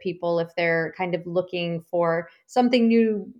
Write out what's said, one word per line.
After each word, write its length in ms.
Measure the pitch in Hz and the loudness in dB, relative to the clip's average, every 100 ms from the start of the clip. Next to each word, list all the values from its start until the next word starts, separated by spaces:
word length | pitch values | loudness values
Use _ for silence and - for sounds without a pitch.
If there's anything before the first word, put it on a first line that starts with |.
people 340 | 185 175 175 170 | -8 -6 -2 -2
if 160 | 165 - | -2 -2
they're 380 | 170 165 160 - | 0 0 -2 -4
kind 200 | 185 175 | -4 -4
of 100 | 175 | -4
looking 560 | 175 180 180 170 170 | -4 -4 -4 -4 -6
for 480 | - 175 170 165 170 _ _ | -4 -2 0 0 -4 _ _
something 420 | - 247 247 226 | 0 2 4 4
new 460 | 226 226 208 - - | 4 4 0 -6 -12